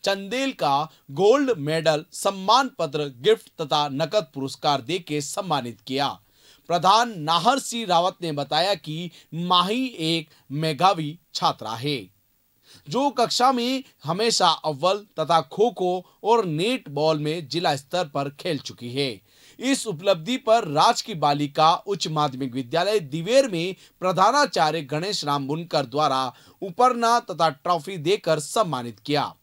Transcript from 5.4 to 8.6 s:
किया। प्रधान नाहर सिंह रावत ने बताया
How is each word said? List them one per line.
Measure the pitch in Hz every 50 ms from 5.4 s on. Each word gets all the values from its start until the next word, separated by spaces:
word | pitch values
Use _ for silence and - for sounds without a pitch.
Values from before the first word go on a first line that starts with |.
| 202 180 151 139 120 120 113 101
किया। | _ - 131 135 143 127 95 - _ _ _ _ _ - - _ _
प्रधान | - 170 175 160 185 202 226 247 240 220 170
नाहर | 147 156 165 170 165 233 277 269
सिंह | - - 233 233 226
रावत | 185 175 170 175 190 185 _
ने | 175 165
बताया | 151 143 139 139 151 156